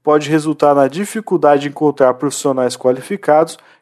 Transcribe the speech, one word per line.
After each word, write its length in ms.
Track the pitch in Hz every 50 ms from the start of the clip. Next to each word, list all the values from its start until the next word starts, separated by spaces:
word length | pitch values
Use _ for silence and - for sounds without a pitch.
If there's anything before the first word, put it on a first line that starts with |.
pode 300 | - 151 151 151 147 143
resultar 440 | 156 156 151 156 147 - 151 147 143
na 140 | 139 139 131
dificuldade 760 | 147 180 208 - - 220 208 - 190 160 151 147 143 143
de 60 | 143 143
encontrar 460 | 139 - 156 147 143 - 135 127 127
profissionais 600 | 127 147 139 - - - 143 131 131 127 120 123
qualificados 840 | - - 127 127 127 127 - 202 196 - - 151 151 165 160 - - _ _ _ _